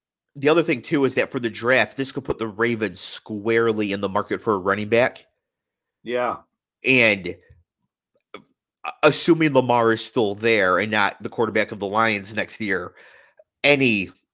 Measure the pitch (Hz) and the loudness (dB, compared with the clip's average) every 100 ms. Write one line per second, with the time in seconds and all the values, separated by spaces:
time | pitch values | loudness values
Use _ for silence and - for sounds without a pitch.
0 | _ _ _ 143 139 170 160 127 - 156 | _ _ _ -2 2 4 2 -2 -2 0
1 | 131 127 104 135 117 101 117 127 107 - | 0 0 -2 -2 -6 -4 2 2 2 -4
2 | 135 135 - - 113 98 117 113 104 87 | -8 -8 -8 -6 -6 -2 -2 -2 -4 -6
3 | - - - 107 107 113 117 110 104 101 | -10 -10 -10 -6 0 2 2 0 -2 -4
4 | 98 98 101 98 117 101 92 101 107 117 | -4 -4 -4 -4 -2 -2 0 -2 0 0
5 | 123 - _ _ _ _ _ _ _ _ | 0 -4 _ _ _ _ _ _ _ _
6 | 110 120 120 110 _ _ _ _ 123 131 | -8 -4 -4 -6 _ _ _ _ 0 2
7 | 113 101 87 85 _ _ _ _ _ _ | 4 2 -4 -12 _ _ _ _ _ _
8 | _ _ _ - _ _ _ _ - - | _ _ _ -20 _ _ _ _ -14 2
9 | 151 139 - 160 160 131 123 120 113 110 | 2 4 2 4 4 2 2 4 4 0
10 | - 131 104 101 117 110 92 90 107 107 | -2 -2 -2 0 2 2 4 2 2 0
11 | 101 - - - 110 104 104 107 101 104 | 0 -2 -8 -2 -2 0 -4 -4 -4 0
12 | 113 104 98 107 92 - 107 92 90 - | 0 0 -6 -8 -8 -6 -4 -4 -6 -16
13 | - - _ _ _ _ 139 143 127 104 | -20 -20 _ _ _ _ 2 4 2 0
14 | 85 - _ | -4 -12 _